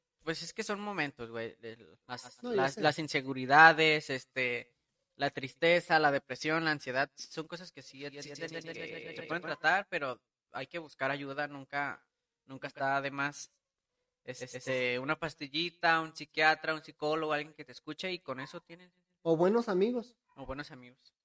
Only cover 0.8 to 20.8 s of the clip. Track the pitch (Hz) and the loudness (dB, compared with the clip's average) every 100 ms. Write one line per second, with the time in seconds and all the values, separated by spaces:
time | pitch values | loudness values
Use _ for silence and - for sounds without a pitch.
0.8 | 208 190 139 127 113 113 113 - 113 117 | -4 -4 -4 -6 -10 -8 -8 -10 -16 -16
1.8 | 87 - - 127 - - 240 220 135 214 | -20 -20 -12 -12 -12 -12 -2 0 0 2
2.8 | 156 156 151 147 131 131 127 147 165 156 | 2 2 -2 -4 -2 -4 6 12 12 10
3.8 | 160 151 - 131 - 135 123 120 - _ | 6 4 0 -8 -6 -2 -2 -2 -8 _
4.8 | _ _ _ - 139 143 131 - 165 175 | _ _ _ -4 -4 -2 -10 0 4 4
5.8 | 170 160 151 139 - 123 156 165 160 147 | 4 4 6 4 -2 -4 -2 0 0 -2
6.8 | 135 127 147 - - 165 156 170 180 139 | -2 -2 -2 -4 -12 -12 -12 -14 -16 -18
7.8 | - 135 143 143 143 147 165 165 165 160 | -20 -14 -14 -12 -14 -10 -10 -10 -10 -12
8.8 | 165 165 - - - 170 165 143 156 190 | -12 -12 -12 -12 -8 -6 -6 0 2 2
9.8 | 202 170 135 117 _ _ _ 123 135 170 | 0 -4 -4 -6 _ _ _ -10 -8 -10
10.8 | 151 - 135 143 139 139 143 143 135 143 | -12 -4 -2 -2 -4 -6 -8 -10 -8 -4
11.8 | 143 - _ _ _ _ - 135 139 - | -4 -8 _ _ _ _ -18 -14 -12 -4
12.8 | 135 139 139 139 143 - - _ _ _ | 0 0 -2 -4 -4 -6 -14 _ _ _
13.8 | _ _ _ _ - 131 127 127 - 131 | _ _ _ _ -14 -12 -10 -8 -4 0
14.8 | 123 123 139 156 160 - 139 151 170 - | 0 0 -2 -4 -6 -8 -6 -4 -4 0
15.8 | 170 165 160 156 147 156 156 156 156 156 | 2 2 0 -10 -8 4 4 4 -2 -6
16.8 | 151 - 151 156 156 147 151 151 135 - | -8 -6 -2 0 0 -2 -4 -14 -18 -14
17.8 | 156 151 185 175 - 131 143 175 - 170 | -12 -8 -6 -6 -8 -10 -10 -14 -18 -20
18.8 | 180 _ _ _ 165 160 180 226 226 180 | -20 _ _ _ 0 4 6 4 2 2
19.8 | 220 247 - _ _ 139 131 135 147 135 | 2 0 -6 _ _ -16 -10 -10 -10 -16